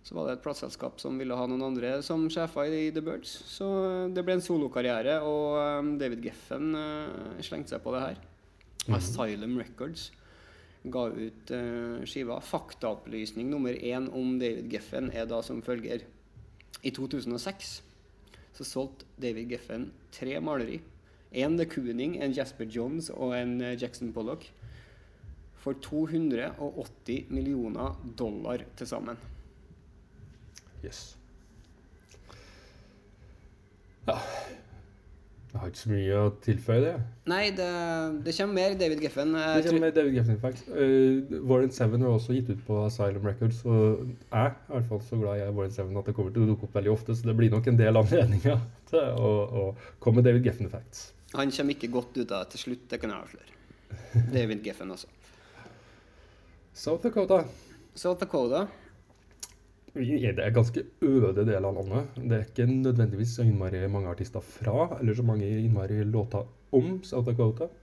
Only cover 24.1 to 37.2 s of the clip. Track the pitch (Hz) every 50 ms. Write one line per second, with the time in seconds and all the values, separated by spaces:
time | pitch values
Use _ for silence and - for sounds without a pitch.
24.1 | 107 117 110 117 147 - - - - - - - - - - - - - - -
25.1 | - - - - - - - - - - - 139 131 135 - - 151 151 160 151
26.1 | 160 165 165 151 127 117 127 160 - - 143 139 - - 127 - - - - -
27.1 | 120 - - - - 131 135 139 143 127 117 110 - 110 123 135 - - - 123
28.1 | 113 - 123 110 104 104 107 110 123 120 - - - - 123 113 120 113 98 113
29.1 | 120 123 - - - - - - - - - - - - - - - - - _
30.1 | - - - - - - - - - - - - - - - - - - - -
31.1 | - - - - - - - - - - - - - _ - - - - - -
32.1 | - - - - - - - - - - - - - - - - - - _ -
33.1 | - _ - - - - - - - - - - - - - - - _ - -
34.1 | - - - - - 277 269 - - - - - - - - - - - - -
35.1 | - - - - - - - - - 107 87 90 - - - 110 104 101 98 95
36.1 | 98 104 104 104 104 - - - 110 - - - 113 120 139 160 175 - - -
37.1 | - -